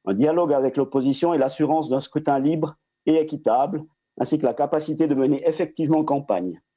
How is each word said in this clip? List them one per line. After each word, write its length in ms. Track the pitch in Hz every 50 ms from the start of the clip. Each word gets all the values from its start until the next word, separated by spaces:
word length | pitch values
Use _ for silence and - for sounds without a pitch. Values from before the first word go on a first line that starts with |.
| _
un 80 | 95 98
dialogue 400 | 101 135 151 160 175 175 151 151
avec 240 | 139 135 135 131 147
l'opposition 560 | 135 131 - 139 127 139 135 - 170 170 170
et 40 | 151
l'assurance 520 | 131 135 - - 151 151 156 160 151 -
d'un 100 | 127 135
scrutin 380 | - - - 151 156 151 139 135
libre 380 | 135 147 165 160 156 151 - _ _ _ _ _ _
et 120 | - 156
équitable, 680 | 160 156 156 151 156 - 110 110 127 139 147 151 151 151 - _ _ _ _ _ -
ainsi 160 | 127 - 156
que 100 | 151 151
la 80 | 123 113
capacité 520 | - 147 143 - 151 151 - 151 156 160
de 80 | 156 143
mener 320 | 131 135 135 143 139 - 160
effectivement 540 | 156 - 180 160 - - 160 147 160 156 156
campagne. 560 | 156 143 135 147 - 104 90 90 92 82 - _ _ _